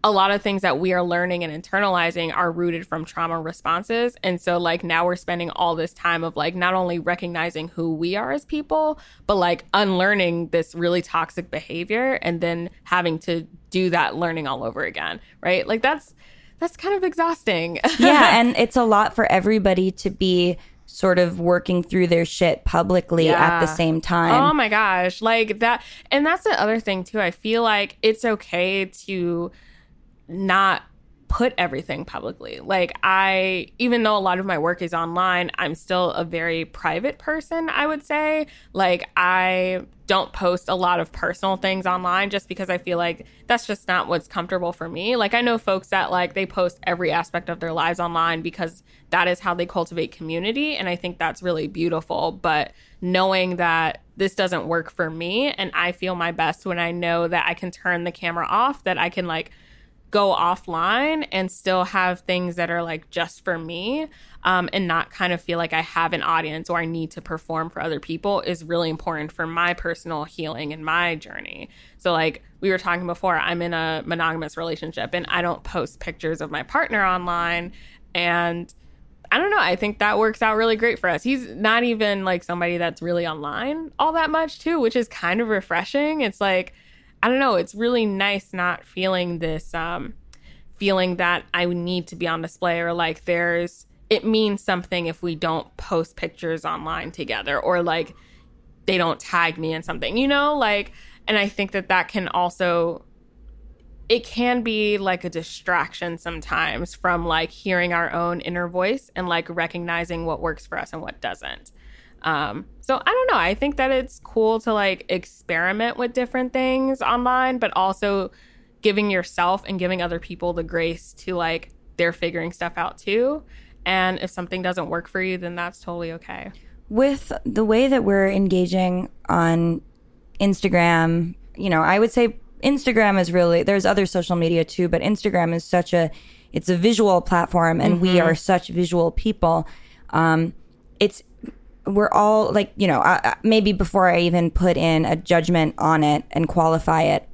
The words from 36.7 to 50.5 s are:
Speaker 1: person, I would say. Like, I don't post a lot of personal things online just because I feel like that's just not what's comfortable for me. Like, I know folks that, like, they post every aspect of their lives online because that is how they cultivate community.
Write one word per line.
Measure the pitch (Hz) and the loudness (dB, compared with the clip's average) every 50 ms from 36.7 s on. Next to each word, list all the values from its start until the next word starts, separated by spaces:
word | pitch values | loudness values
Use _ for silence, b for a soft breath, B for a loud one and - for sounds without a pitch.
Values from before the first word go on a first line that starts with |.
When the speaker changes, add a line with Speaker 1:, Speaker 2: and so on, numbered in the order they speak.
| - - - 165 156 170 208 285 302 - | -10 -4 -2 -2 -2 0 -2 -4 -6 -4
Speaker 1:
person, | - - 302 320 294 - 330 330 330 320 | -6 -4 -4 -4 -4 -6 -6 -4 -4 -2
I | - - 285 | -2 -2 -2
would | 302 311 294 - | -2 -2 -4 -4
say. | - 302 302 302 302 311 311 302 B B B B B - | -4 -2 -2 0 0 0 -2 -2 B B B B B -2
Like, | 185 190 180 180 175 - - _ | 0 2 2 2 0 -2 -2 _
I | - 180 180 185 185 185 185 185 185 185 185 185 180 - - - - - - | 2 2 4 2 2 2 2 2 0 0 0 -2 -4 -6 -10 -20 -20 -2 0
don't | 196 190 - - - | 0 0 0 -2 -6
post | - 196 175 180 180 - - | -2 0 0 0 0 -2 -4
a | 190 | -2
lot | 180 185 175 180 175 | 0 2 2 2 2
of | 170 - | 0 -4
personal | - - - 170 180 - - 196 190 190 | -6 -6 -4 -4 -4 -2 0 -2 -2 0
things | - 190 190 190 185 | 0 -2 -2 0 0
online | 185 180 180 180 180 175 190 196 202 | 0 -2 0 0 0 2 2 0 0
just | 202 196 - _ | -2 -4 -6 _
because | 185 175 190 185 | -8 -8 -4 -4
I | 180 175 | -4 -4
feel | - - 175 170 | -2 -2 -2 0
like | 175 170 170 165 - b b b b | 0 -2 -2 -6 -12 b b b b
that's | - 240 233 - - | 0 0 0 0 -4
just | 208 - - - | -8 -6 -4 -2
not | 180 180 113 - | -2 -2 0 0
what's | 175 170 - - | -2 -2 -4 -4
comfortable | - 190 170 180 190 180 180 170 170 | -8 -6 -4 -2 -4 -2 -2 -4 -6
for | - 165 165 | -6 -10 -10
me. | - 156 185 220 247 240 | -8 -6 -2 -2 0 0
Like, | 214 202 220 | 0 2 2
I | 233 | 2
know | 240 240 233 220 | 2 2 0 0
folks | - - 190 190 190 - | 0 -2 -2 -2 -2 -2
that, | - 190 180 - | 0 0 0 2
like, | - 180 180 175 - | 0 0 0 0 -2
they | 196 190 180 | -4 -6 -4
post | - - 185 180 180 - | -2 -2 -2 -2 -2 -4
every | - - 175 170 180 160 | -4 -4 -2 0 0 0
aspect | 151 170 165 - - 170 170 - | 0 0 -2 -2 -6 -8 -6 -6
of | 175 165 | -8 -6
their | - 165 160 | -6 -6 -2
lives | 165 147 165 175 165 | -2 0 0 0 -2
online | 175 170 170 165 165 165 165 165 | -4 -2 0 0 0 0 0 -2
because | 165 175 165 - 180 165 165 - b b b b b b | -4 -8 -6 -6 -8 -8 -8 -14 b b b b b b
that | - 180 175 180 | 2 2 4 4
is | 180 175 | 2 0
how | - 190 175 | -2 -4 -2
they | 175 175 175 | -2 -2 -2
cultivate | - 190 165 160 170 170 160 - | -2 -4 -4 -2 -2 -4 -4 -4
community. | - - 165 160 160 170 180 208 | -6 -10 -8 -4 -4 -2 -2 -2